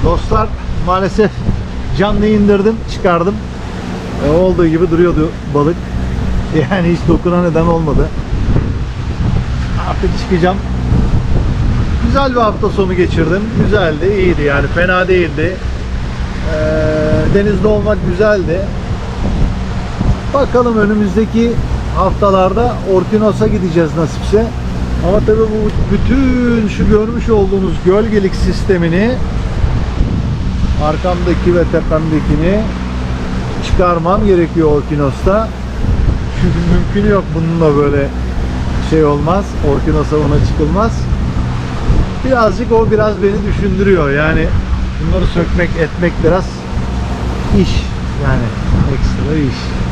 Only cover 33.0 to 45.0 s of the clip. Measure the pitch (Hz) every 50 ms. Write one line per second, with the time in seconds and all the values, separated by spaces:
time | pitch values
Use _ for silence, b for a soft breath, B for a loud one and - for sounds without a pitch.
33 | - - - - - - - - - - - - - - - - 185 180 175 170
34 | 160 170 190 208 214 208 190 175 170 160 - 170 160 156 147 147 139 - 156 147
35 | 147 139 123 - - 190 190 214 220 220 - - - - - - - - - -
36 | - - - - - - - - - 180 170 170 170 175 175 175 180 - - 202
37 | 202 208 208 190 170 151 151 160 160 165 165 170 165 156 143 143 147 143 143 143
38 | 139 131 - - - - - - - - - - - - - - - - - 160
39 | 156 147 147 143 147 165 175 196 156 - - - - 147 139 139 - 156 151 151
40 | 143 - 151 151 151 143 147 147 - - - - 156 147 170 196 220 233 - -
41 | - - - - - - - - - - - - - - - - - - - -
42 | - - - - - 254 262 240 226 214 190 190 240 226 233 226 226 208 214 214
43 | 214 214 208 190 208 196 202 - 196 202 - 185 185 196 185 190 202 196 190 175
44 | 151 139 139 143 151 156 160 160 160 165 - - - - - - - - - -